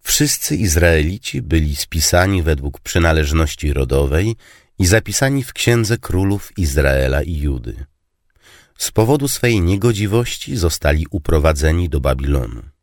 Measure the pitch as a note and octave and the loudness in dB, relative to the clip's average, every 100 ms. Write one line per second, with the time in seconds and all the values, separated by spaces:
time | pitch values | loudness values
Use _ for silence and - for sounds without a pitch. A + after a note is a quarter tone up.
0 | - - D3 - - D3+ G2+ D#2 E2+ D#2+ | -2 0 0 0 -4 -2 2 4 4 4
1 | D#2 G2 - C#2 D#2 E2 D#2 D2 - E2 | 0 -4 -8 -8 -2 0 0 -2 -4 -2
2 | D2+ F2 F#2 G2 E2 D2+ C#2+ - - F2+ | 2 2 2 2 0 -2 -4 -10 -4 2
3 | E2 D#2+ D2+ D#2+ D#2 - D2+ C#2+ C2 C2+ | 2 2 2 0 0 -2 -4 -2 0 0
4 | C#2+ D2+ G#2 A2+ - - _ _ F2+ G#2+ | 2 0 -2 -4 -12 -20 _ _ 2 2
5 | G#2+ G2+ C3+ C#3 B2+ - - A#2 G#2+ A#2 | 2 -2 0 0 -4 -4 0 2 2 -2
6 | - F#2 G2 G2+ - - E2 C#2 C#2 C2+ | -2 0 0 -2 -6 -4 -2 0 0 0
7 | C2 C#2 C#2 D#2+ D2 C2 A#1 - C2+ _ | 0 -2 -2 -4 -4 -4 -8 -12 -16 _
8 | _ _ _ _ _ - _ _ - - | _ _ _ _ _ -20 _ _ -4 0
9 | G#2+ D3 C3+ - B2 A2 F2 G2 A#2 G#2 | 2 2 0 -2 0 2 2 2 0 0
10 | G#2 A2+ A#2+ - - C3 E2+ - D2+ D#2 | 0 0 -2 -8 -8 -2 -2 0 0 0
11 | D#2+ D#2+ D2+ D#2+ D#2 D2+ D#2 E2 F2 C#2+ | -2 -4 0 2 2 2 2 2 0 -2
12 | C2+ C2 C#2 C#2 A1+ A1 A1 _ | 0 -2 0 -2 -2 -10 -16 _